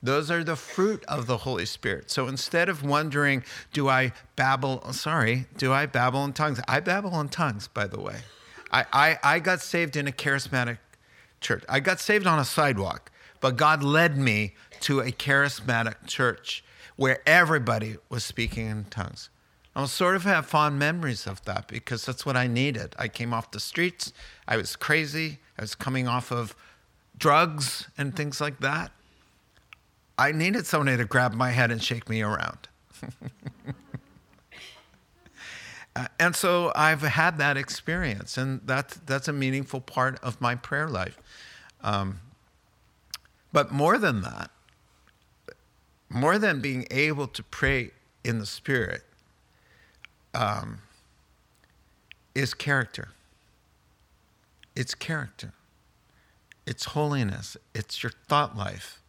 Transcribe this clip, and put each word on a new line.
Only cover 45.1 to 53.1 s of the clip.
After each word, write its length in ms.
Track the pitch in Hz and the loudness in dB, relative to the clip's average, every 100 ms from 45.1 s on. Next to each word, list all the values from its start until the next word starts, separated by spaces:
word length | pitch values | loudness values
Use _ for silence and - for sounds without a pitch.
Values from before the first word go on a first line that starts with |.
| _ _ _ - - _ _ _ _ _ | _ _ _ -20 -20 _ _ _ _ _
more 300 | 117 139 196 | 0 2 4
than 220 | 208 151 | 2 0
being 260 | 131 131 123 | -2 -4 -4
able 340 | 135 151 147 131 | 0 0 0 -4
to 160 | - | -8
pray 480 | 110 - 135 135 - _ _ _ | -12 -2 0 2 -2 _ _ _
in 160 | 123 117 | -4 -4
the 80 | 101 | -4
Spirit, 560 | - - 131 98 87 _ _ _ _ _ _ _ _ _ _ - _ _ | -10 -2 0 0 -6 _ _ _ _ _ _ _ _ _ _ -20 _ _
um, 460 | - 110 104 107 107 - _ _ _ _ _ _ _ _ _ _ _ _ - _ | -2 -2 -2 -8 -14 -18 _ _ _ _ _ _ _ _ _ _ _ _ -20 _
is 200 | - 135 | -4 -2
character. 540 | - - 139 120 - - | -4 0 0 0 -6 -16